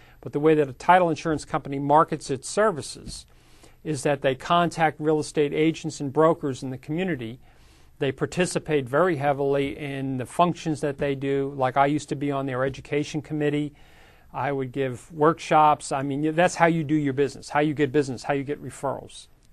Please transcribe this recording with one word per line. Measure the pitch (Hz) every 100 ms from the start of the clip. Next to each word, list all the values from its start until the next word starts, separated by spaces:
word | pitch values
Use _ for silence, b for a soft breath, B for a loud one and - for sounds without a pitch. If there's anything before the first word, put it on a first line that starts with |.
| b b
But | 135
the | 147
way | 156 156
that | 139
a |
title | 123 - 185 175
insurance | 151 170 147 -
company | 156 139 139
markets | 143 147 160 147 -
its | 131 -
services | - 214 151 - - - - - b b b b b
is | 160 143
that | 156 139
they | 139
contact | 135 - 175 170 165 156 -
real | 151 156
estate | 147 - 147
agents | - 160 156 156 -
and | 143
brokers | 151 160 165 147 123
in | 135
the | 127
community. | - 160 190 143 113 127 b b b b b -
They | 139
participate | 131 156 - 180 175 - 151 120
very | 143 185 147
heavily | 143 135 139 139 139 -
in | 143 139 135 131
the | 117
functions | - 175 160 160 147
that | 147 123
they | 143
do. | 139 139 139 139 143
Like, | 127 139
I | 143
used | 151 -
to | 143
be | 143
on | 139 135
their | 127
education | 135 131 - 147 147 156
committee. | - 156 147 147 147 b b b b b b
I | 143 131
would | 139 131
give | 139 131 120 -
workshops. | 165 151 160 - 156 151 147 -
I | 143
mean, | 139 139 156 156
that's | 180 -
how | 170
you | 165
do | 143
your | 156 143
business, | 131 139 - -
how | 147
you | 156
get | 139 143
business, | 147 135 113
how | -
you | 143
get | 135 147
referrals. | 139 - 139 123 - - - _ _